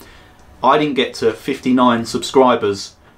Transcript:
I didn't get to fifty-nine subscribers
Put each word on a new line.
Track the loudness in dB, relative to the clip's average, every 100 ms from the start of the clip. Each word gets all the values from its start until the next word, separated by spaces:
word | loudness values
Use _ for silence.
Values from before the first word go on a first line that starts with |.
| -20 -20 -20 _ -20 -2
I | 0 2
didn't | 0
get | -2 -4
to | -2 -2
fifty-nine | -2 -8 -6 0 2 4 2 -2
subscribers | -6 0 2 4 2 -2 -6 -10 _ _